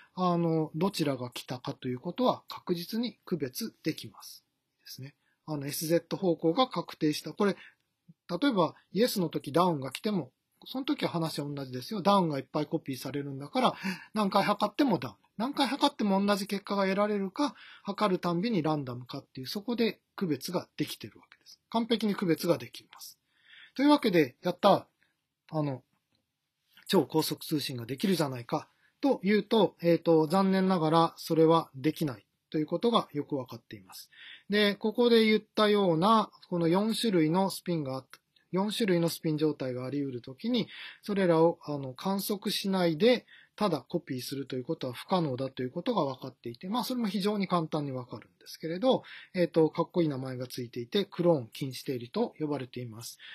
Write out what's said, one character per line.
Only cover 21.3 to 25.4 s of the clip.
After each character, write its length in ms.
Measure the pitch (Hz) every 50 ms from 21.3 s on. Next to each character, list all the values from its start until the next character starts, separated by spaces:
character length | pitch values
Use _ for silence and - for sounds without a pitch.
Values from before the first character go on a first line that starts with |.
け 80 | - _
で 80 | _
す。 140 | - - - _ _
完 160 | - 233 233
璧 200 | 226 240 214 226
に 100 | 214 196
区 100 | - 214
別 220 | 170 160 151 - 175
が 100 | 160 131
で 100 | 123 123
き 140 | - - - _ -
ま 80 | -
す。 180 | - - - _ _ _ _ _ _ _ - - - - _
と 80 | - 269
い 20 |
う 40 | 294
わ 100 | 294 294
け 100 | - 226
で、 260 | 180 170 151 123 - _ -
や 80 | 180
っ 80 | 175 -
た。 300 | - 208 180 - - - _ _ _ _ _ _ _ _ _ _